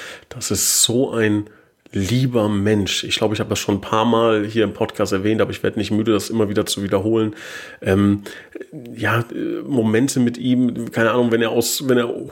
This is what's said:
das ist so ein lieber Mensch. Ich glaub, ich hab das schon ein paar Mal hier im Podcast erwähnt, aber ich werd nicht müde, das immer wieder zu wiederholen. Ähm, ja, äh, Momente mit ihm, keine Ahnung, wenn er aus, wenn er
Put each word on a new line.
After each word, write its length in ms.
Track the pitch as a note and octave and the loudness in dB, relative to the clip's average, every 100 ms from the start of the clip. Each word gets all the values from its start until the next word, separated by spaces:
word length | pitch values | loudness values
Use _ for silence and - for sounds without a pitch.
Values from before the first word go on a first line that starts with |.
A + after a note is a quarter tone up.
| - - - | -16 -18 -18
das 220 | A#2+ - | -10 -4
ist 320 | G2+ - - | -2 0 2
so 280 | - A#2 C#3 | 2 2 0
ein 380 | A2+ G#2+ G#2 G#2 - _ _ _ | 2 2 2 -2 -12 _ _ _
lieber 580 | G2+ F#2+ B2 C3 A#2+ G#2+ | -4 0 0 2 2 2
Mensch. 540 | G2+ G2+ G#2+ F#2 - | 2 2 2 2 -2
Ich 140 | G#2 - | -4 0
glaub, 160 | A2 | 0
ich 60 | A2 | 0
hab 100 | G#2 | -2
das 80 | G2+ | -2
schon 200 | - G2 | 0 -2
ein 40 | |
paar 240 | - A2 A#2 | 0 0 2
Mal 400 | A2+ A2+ A2 G#2 | 4 4 2 0
hier 180 | A2 | 0
im 100 | G2+ | 0
Podcast 380 | - A2 - G2 | 0 -4 -2 -2
erwähnt, 300 | F#2+ G#2 A2 | 0 0 0
aber 80 | F2+ | 0
ich 140 | F2 | -2
werd 120 | G2 A2 | -4 -2
nicht 140 | G2 | -2
müde, 220 | G#2+ A2 | 0 2
das 180 | G2+ - | 0 0
immer 180 | A2+ G#2 | 0 0
wieder 200 | G#2 G2 | 0 -2
zu 160 | - | -4
wiederholen. 520 | G2 G2 A2 A2+ A2 G#2+ - - - - | 0 0 2 2 0 -4 -12 -14 -16 -6
Ähm, 400 | G2 F#2+ G2+ G2+ G2+ - - - - D#3 A#2+ | 2 4 4 2 -2 -18 -16 -18 -16 -16 -16
ja, 280 | A#2 G#2 A#2 A#2 | -6 -2 -2 -2
äh, 300 | - A#2 A2 - | -6 -6 -6 -2
Momente 520 | C3 A2 A2 C3+ C3 | 0 2 2 2 2
mit 180 | A#2+ A#2 | 0 0
ihm, 540 | B2+ B2 B2 A2+ A2+ | 0 2 2 -2 -4
keine 180 | A#2+ A2+ | 0 2
Ahnung, 220 | B2 A#2+ | 2 2
wenn 100 | A2+ | 2
er 80 | A2+ | 2
aus, 400 | A#2+ - - C3+ | 0 0 -2 0
wenn 80 | B2 | 2
er 100 | A#2 - - | 0 -4 -6